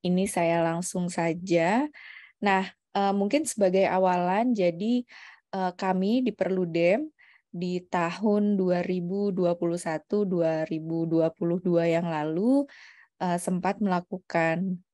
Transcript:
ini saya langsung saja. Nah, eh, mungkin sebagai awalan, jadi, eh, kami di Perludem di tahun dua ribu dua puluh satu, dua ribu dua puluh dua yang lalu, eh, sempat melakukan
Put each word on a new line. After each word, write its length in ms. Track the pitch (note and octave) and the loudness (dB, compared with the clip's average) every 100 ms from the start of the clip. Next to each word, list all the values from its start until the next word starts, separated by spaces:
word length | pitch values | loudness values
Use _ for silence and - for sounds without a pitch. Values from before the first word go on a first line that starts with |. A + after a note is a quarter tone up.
ini 240 | F3+ F3+ G3 | 2 0 0
saya 320 | - E3+ E3+ | 0 2 2
langsung 480 | E3 E3+ F3+ F#3 F3 | 2 -2 -4 -4 -4
saja. 800 | F3 E3 E3 F#3 E3+ E3 A3 D4+ - - - - _ | -2 -2 -2 0 2 2 2 -2 -8 -20 -20 -20 _
Nah, 240 | G3+ F#3+ F#3+ _ _ | 0 0 0 _ _
eh, 220 | G3+ G3 G3+ | -2 0 0
mungkin 320 | G3+ C#4+ D#4 | 0 0 -2
sebagai 400 | - F#3+ F3+ F#3 | 0 2 4 2
awalan, 640 | F#3 F#3 F3+ F3+ G3 A#3+ | 2 2 2 0 0 0
jadi, 500 | A3 F3 E3+ G#3+ B3 A#3+ - - - _ G3 | 2 0 0 -2 -2 -2 -18 -20 -20 _ -4
eh, 160 | F#3 F3+ | -4 -2
kami 400 | F#3+ F#3 F#3+ B3 | -2 0 2 0
di 100 | B3+ - | 0 -2
Perludem 720 | F#3 F#3+ F3 E3 E3+ G#3+ D#4 _ - _ _ | -2 0 0 2 4 2 0 _ -20 _ _
di 240 | F3 F3+ F3+ F3+ | -8 -4 -4 -2
tahun 720 | F3+ E3+ F3 G#3+ G#3 G#3 G3+ | -2 -2 0 0 2 2 2
dua 240 | F#3 F3 | 2 0
ribu 480 | F3+ F#3 F3 G3 G3+ | 0 -4 -4 -2 -2
dua 240 | F3+ F3 | 0 0
puluh 240 | F3 E3+ F3 | 0 -2 -2
satu, 480 | E3+ D#3+ _ G#3 G3+ | -4 -6 _ -2 0
dua 400 | F3+ E3 D#3+ D#3+ | 0 0 0 -4
ribu 400 | D#3+ D#3+ E3 E3 | -6 -4 -4 0
dua 240 | E3 D#3+ | 2 0
puluh 320 | - E3+ F3 | 0 -2 0
dua 240 | F3+ E3+ E3+ | 2 2 2
yang 240 | E3 F3 | 0 0
lalu, 560 | D#3 D3+ D#3+ A3+ C#4 C#4+ - - - _ _ | -2 -2 0 2 2 0 -10 -20 -20 _ _
eh, 160 | F3+ F3 | -2 -2
sempat 400 | - F3+ F#3 G3+ | -2 -2 -2 -2
melakukan 1040 | G3+ F3+ F3 F#3 _ E3+ E3 E3 F#3+ F3+ _ | 0 0 -2 -12 _ 0 0 0 -2 -6 _